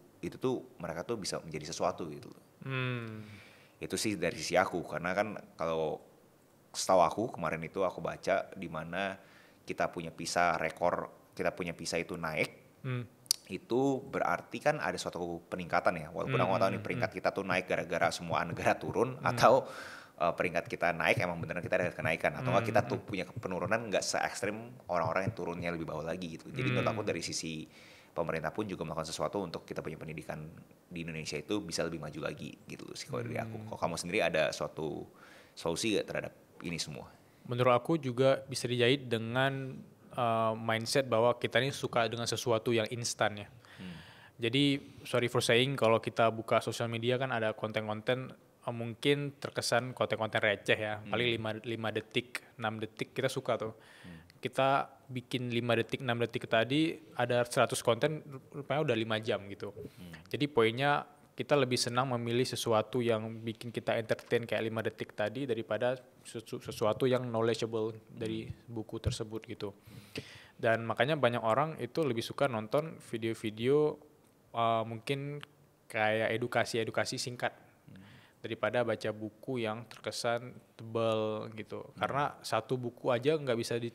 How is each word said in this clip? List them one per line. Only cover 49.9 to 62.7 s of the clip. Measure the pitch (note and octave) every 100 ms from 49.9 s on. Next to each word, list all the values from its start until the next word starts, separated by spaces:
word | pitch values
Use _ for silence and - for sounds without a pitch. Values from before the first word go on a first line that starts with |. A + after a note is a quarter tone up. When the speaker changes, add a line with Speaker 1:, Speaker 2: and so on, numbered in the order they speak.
Speaker 2:
konten-konten | A#2+ G#2+ G#2+ G#2+ A2
receh | A2 G2+ - A2+
ya. | G#2+ G#2+
Paling | G#2+ A2 A#2+
Speaker 1:
Hmm. |
Speaker 2:
lima, | A2+ A2 A2
lima | A#2+ A2 A2
detik, | A2 - A#2+ - - -
enam | - A2 A2
detik | A2 - -
kita | - B2+
suka | C3+ B2+ A2
tuh. | A2 - - -
Speaker 1:
Hmm. | F2+ E2 - -
Speaker 2:
Kita | B2 - C3+ C#3 - -
bikin | - B2+ - B2 B2
lima | A#2+ A#2+
detik, | A2+ A2+ B2+
enam | C3 A#2
detik | A#2 A#2+ A#2+
tadi | A2+ A#2 D3 D#3+ - -
ada | - B2 A#2+
seratus | A#2+ C3+ A2+ -
konten, | - A2+ D3+ D3+ D3 C3+ -
rupanya | D3 C3 C#3
udah | D#3
lima | A2+ A2+ A2
jam | A2 G2+ G2
gitu. | G2 G#2
Speaker 1:
Hmm. | - - - F2+ E2 -
Speaker 2:
Jadi | A#2 C#3+
poinnya | A#2+ A2+ A#2 C#3+ C#3+ - - -
kita | - B2 D3
lebih | B2+ B2
senang | B2 A#2+ C3+
memilih | A#2+ A#2 A#2+
sesuatu | B2+ A#2 A#2